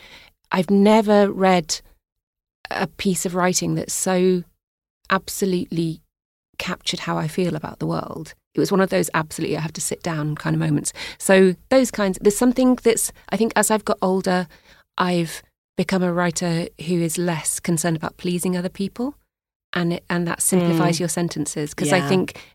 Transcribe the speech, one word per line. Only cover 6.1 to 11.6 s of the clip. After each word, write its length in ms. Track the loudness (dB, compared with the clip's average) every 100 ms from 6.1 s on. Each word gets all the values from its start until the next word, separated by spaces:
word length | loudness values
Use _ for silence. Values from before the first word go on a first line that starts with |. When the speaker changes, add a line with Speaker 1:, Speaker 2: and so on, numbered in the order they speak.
| _ _ _ _ -10
Speaker 1:
captured 420 | -8 -8 -8 -8
how 160 | -4 -4
I 100 | -4
feel 280 | -2 -2 -4
about 220 | -8 -6
the 80 | -4
world. 480 | -4 -6 -10 -14 -20 _
It 60 | -2
was 120 | 0
one 80 | 2
of 100 | 2
those 200 | 0 0
absolutely 420 | -2 -4 -6 -4 -4
I 40 |
have 120 | -6
to 60 | -6
sit 220 | -8 -6
down 320 | -6 -4 -4
kind 200 | -4 -2 -2
of 40 |
moments. 320 | 0 0 -2 -8 -12 -6
So 360 | 4 6 6 4